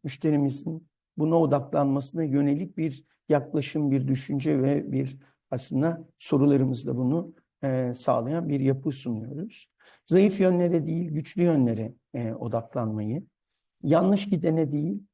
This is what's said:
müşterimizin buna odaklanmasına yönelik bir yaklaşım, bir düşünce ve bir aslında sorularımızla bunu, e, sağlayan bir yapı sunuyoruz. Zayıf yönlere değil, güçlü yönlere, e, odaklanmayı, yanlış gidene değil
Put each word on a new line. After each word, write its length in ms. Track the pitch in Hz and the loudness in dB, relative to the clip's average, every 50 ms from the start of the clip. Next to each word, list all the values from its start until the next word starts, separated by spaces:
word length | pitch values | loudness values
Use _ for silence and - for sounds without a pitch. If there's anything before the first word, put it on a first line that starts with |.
| - | -10
müşterimizin 840 | 151 - - - 160 151 143 143 139 135 139 - - 160 160 - _ _ _ _ _ _ | -10 -10 -2 0 0 2 2 2 0 -2 -4 -8 -10 -10 -10 -12 _ _ _ _ _ _
buna 200 | - 151 160 165 | -2 0 2 4
odaklanmasına 880 | 165 165 139 143 139 135 - - 147 143 139 139 143 135 - - 165 160 | 4 4 4 2 0 0 -2 0 0 2 2 0 -2 -2 -4 -6 -4 -2
yönelik 540 | 147 131 143 143 143 143 151 185 170 - - | 0 2 2 2 2 0 0 -4 -8 -6 -4
bir 260 | 160 160 135 - _ _ _ _ _ - | -4 -4 -4 -8 _ _ _ _ _ 2
yaklaşım, 640 | 156 143 139 - - 156 139 - - 156 147 143 | 2 2 2 0 -4 -4 -4 -2 -2 -2 0 2
bir 180 | 135 135 131 135 | 2 0 2 0
düşünce 540 | 135 131 - - 143 139 135 151 151 135 | -2 -2 -2 -4 -6 -2 0 0 0 2
ve 300 | 131 139 143 147 - - | 2 2 0 0 -2 -2
bir 260 | 135 131 139 131 - - _ _ _ _ _ _ | -4 -4 -4 -4 -8 -14 _ _ _ _ _ _
aslında 540 | 131 123 - - - 131 147 165 165 165 - _ _ _ | -8 -8 -6 -4 -2 0 0 0 -2 -4 -10 _ _ _
sorularımızla 760 | - - - 139 139 143 139 135 131 131 127 117 120 139 127 | -4 0 2 4 6 6 6 4 4 2 0 -4 -4 -6 -4
bunu, 380 | 123 127 123 143 170 - - - _ _ _ _ _ - | 0 0 0 0 0 -2 -6 -14 _ _ _ _ _ -4
e, 280 | 135 131 127 127 123 123 | -2 -2 -2 -2 -4 -6
sağlayan 540 | - - - 123 120 117 127 156 170 170 156 | -4 0 0 0 0 0 -2 -4 -4 -2 -2
bir 120 | 143 139 | -2 0
yapı 300 | 135 135 135 135 - 160 | 2 0 0 0 -2 -6
sunuyoruz. 800 | 135 - - 123 117 107 117 117 - 147 180 226 - - - _ _ _ _ - _ _ _ | -6 -6 -6 -6 -6 -6 -6 -10 -10 -10 -10 -10 -12 -20 -20 _ _ _ _ -20 _ _ _
Zayıf 340 | - 160 190 202 202 196 - | 4 4 6 6 6 4 4
yönlere 460 | 190 185 180 175 175 170 175 165 - | 4 4 4 4 2 2 2 0 0
değil, 240 | 160 160 165 180 170 | -2 -4 -4 -4 -4
güçlü 320 | 151 156 - - - - | -4 -6 -6 -6 -2 2
yönlere, 520 | 175 175 160 143 127 120 113 104 110 107 - _ _ _ - | 2 4 4 4 4 2 2 -2 -4 -8 -10 _ _ _ -8
e, 180 | 127 120 110 | -6 -6 -4
odaklanmayı, 920 | 113 - 120 117 113 113 113 - - 123 117 110 107 107 104 107 120 160 - _ _ _ _ _ _ _ _ _ _ _ | -6 -6 -6 -4 -4 -4 -6 -4 -6 -4 -4 -2 -2 -4 -4 -4 -4 -6 -8 _ _ _ _ _ _ _ _ _ _ _
yanlış 460 | - 139 156 170 175 190 208 196 196 202 | 0 2 4 4 6 4 2 2 2 0
gidene 440 | 196 160 165 170 160 165 160 135 | -2 0 2 0 2 2 0 0
değil 300 | 143 147 151 170 202 202 - _ | 0 -2 -2 -2 -4 -6 -10 _